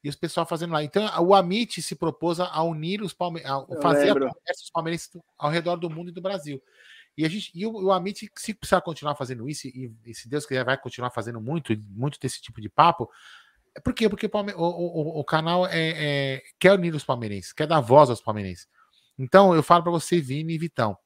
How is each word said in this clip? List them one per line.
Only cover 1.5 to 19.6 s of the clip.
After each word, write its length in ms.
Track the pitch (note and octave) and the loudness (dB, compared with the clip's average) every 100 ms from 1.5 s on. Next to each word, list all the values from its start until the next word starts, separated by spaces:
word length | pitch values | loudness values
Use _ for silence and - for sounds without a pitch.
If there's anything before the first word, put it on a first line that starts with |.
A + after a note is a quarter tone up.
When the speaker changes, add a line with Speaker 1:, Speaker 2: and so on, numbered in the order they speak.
| G#3 A#3 - | -2 -2 -6
Speaker 1:
se 140 | - E3 | -10 -4
propôs 420 | E3 - E3 E3 | -4 -2 -4 -2
a, 80 | F3+ | -2
a 160 | D3+ | 0
unir 400 | E3 D#3 D#3+ G#3 | -2 -2 -6 -6
os 100 | G3+ | -6
palme-, 300 | - F3 E3 | -6 -6 -6
a 220 | C3+ C#3 C3 | -6 -6 -6
Speaker 2:
Eu 140 | E3 | -2
Speaker 1:
fazer 280 | D#3+ C#3+ C#3+ | 2 4 4
a 40 | |
Speaker 2:
lembro. 140 | C#3 C#3 | 2 0
Speaker 1:
conversa 280 | - - - | -6 -10 -10
dos 100 | - | -6
palmeirenses 400 | E3+ E3 E3 - E3+ _ _ | -6 -4 -6 -10 -20 _ _
ao 140 | D3 | -2
redor 240 | E3 E3+ | -2 -2
do 160 | F3 E3+ | -4 -6
mundo 200 | D#3 F3 | -8 -12
e 20 | |
do 100 | F3 | -8
Brasil. 400 | F#3 G3 D3+ C3+ _ _ - - _ - | -6 -6 -8 -12 _ _ -20 -20 _ -4
E 60 | |
a 40 | D#3+ | -4
gente, 220 | G3+ - | -4 -10
e 140 | E3+ G#3+ | -8 -8
o, 200 | A3 F#3+ | -2 0
o 60 | |
Amit, 380 | F#3+ F#3 G3 G#3+ - | 2 0 -10 -16 -12
se 180 | - | -12
precisar 260 | G#3 - F#3 | -10 0 0
continuar 360 | - D#3 D3 C#3+ | 0 -6 -6 -4
fazendo 320 | B2+ B2 B2 | -6 -8 -8
isso, 180 | D3+ C3 | -10 -12
e, 260 | B2 B2+ A2 A2+ | -12 -14 -16 -20
e 80 | |
se 140 | A2 A#2 | -20 -8
Deus 180 | C#3+ D3 | -8 -4
quiser, 180 | C3 | -2
vai 140 | B2 C3+ | 0 -2
continuar 320 | B2+ - B2 | -4 -8 -6
fazendo 300 | A#2+ A2 A#2 | -6 -8 -8
muito, 340 | A2 E3 - A2 G#2 | -6 -6 -2 -4 -4
muito 280 | G2 C#3+ - | -6 -6 -4
desse 200 | G3 - | -8 -8
tipo 200 | - A2+ | -16 -14
de 80 | G#2 | -4
papo. 420 | - E3 - A#2 _ - - _ _ _ | 4 4 4 -8 _ -20 -20 _ _ _
É 60 | - | -8
por 120 | - | -6
quê? 160 | B3 A3 | 0 0
Porque 180 | G3+ G#3+ | 0 -4
o 40 | |
Palme-, 240 | G#3 G3+ | -4 -6
o, 80 | F#3 | -2
o, 540 | E3+ E3+ F3 E3+ D3+ D#3+ | -2 -2 -4 -4 -4 -6
o, 40 | |
o 40 | |
canal 420 | C#3 D#3+ D#3+ F3+ F#3 | -2 0 2 0 0
é, 60 | E3 D#3+ D#3+ D3+ C#3+ C3+ C3+ | 0 -2 -2 -2 0 -2 -6
é, 60 | - _ | -12 _
quer 140 | F3+ | 6
unir 200 | G3 F3 | 6 2
os 80 | D3+ | -4
palmeirenses, 500 | - B2 A2 G2+ - | -4 -4 -4 -8 -10
quer 140 | - D3+ | -6 2
dar 140 | E3 | 2
voz 280 | A2 C#3 C#3 | 8 10 10
aos 120 | A2+ | 4
palmeirenses. 480 | - G#2+ F#2+ F2 - _ _ _ _ - | -4 -6 -6 -10 -18 _ _ _ _ -12
Então, 380 | C3 F#3+ G3 | 6 8 8
eu 80 | E3 | 6